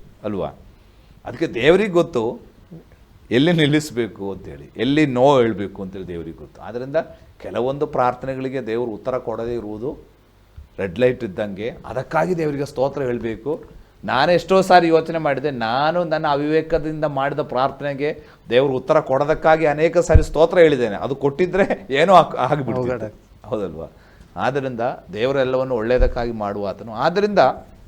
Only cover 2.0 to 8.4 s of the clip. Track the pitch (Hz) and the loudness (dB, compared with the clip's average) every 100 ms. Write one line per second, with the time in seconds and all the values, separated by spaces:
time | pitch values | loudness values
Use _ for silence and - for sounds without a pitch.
2 | 165 120 113 240 - _ - 165 - - | 0 -2 -4 -6 -14 _ -20 -20 -20 -20
3 | _ - - 120 160 165 147 151 147 110 | _ -20 -2 0 2 2 2 0 -2 -4
4 | 113 90 98 90 - 71 - - 120 147 | -6 -6 -10 -10 -12 -18 -14 -4 0 2
5 | 151 123 135 135 117 98 95 - 95 95 | 2 4 4 6 4 0 -6 -8 -12 -10
6 | 90 85 80 73 71 - 87 117 131 156 | -10 -10 -10 -14 -18 -18 -14 -10 -6 -4
7 | - - - - 101 95 127 143 147 147 | -4 -8 -20 -18 -10 -4 -4 -2 -2 0
8 | 123 127 131 131 | 0 0 -6 -6